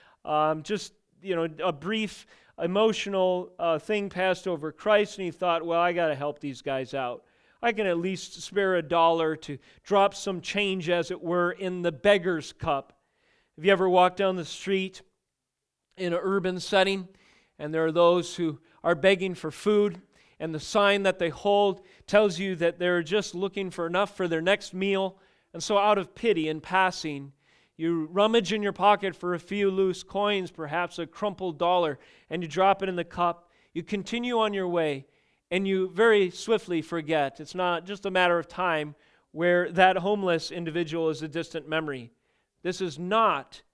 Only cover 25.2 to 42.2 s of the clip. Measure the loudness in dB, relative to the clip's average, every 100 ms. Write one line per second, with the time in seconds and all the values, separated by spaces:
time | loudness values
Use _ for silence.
25.2 | _ _ _ -10 -2 2 4 2 0 -4
26.2 | 0 0 0 -4 -2 2 2 0 -8 -10
27.2 | -12 -20 _ _ _ -6 -2 -2 -2 2
28.2 | 4 4 2 0 -2 2 4 4 2 -4
29.2 | -4 -6 -4 0 2 2 0 -2 -6 -2
30.2 | 0 0 -4 -8 -6 -4 -4 -6 -10 -6
31.2 | -6 -4 -6 0 2 4 2 -2 -12 -20
32.2 | -10 -8 -4 2 4 2 0 -4 -4 -2
33.2 | -2 -2 _ _ _ -12 -6 -6 -4 -6
34.2 | -2 0 0 0 -2 0 0 -2 -8 _
35.2 | _ _ -4 -2 0 0 0 2 6 6
36.2 | 4 -2 -2 -2 0 -4 -4 -6 -2 0
37.2 | 0 -4 -12 -4 -2 -2 -6 -8 -2 2
38.2 | 4 2 -2 -4 -2 -2 -4 -10 _ _
39.2 | _ -2 2 2 2 4 6 4 0 0
40.2 | 0 0 -2 -8 -6 -4 -4 -2 -2 -2
41.2 | -6 -8 -8 -10 -6 -4 -4 -8 -10 _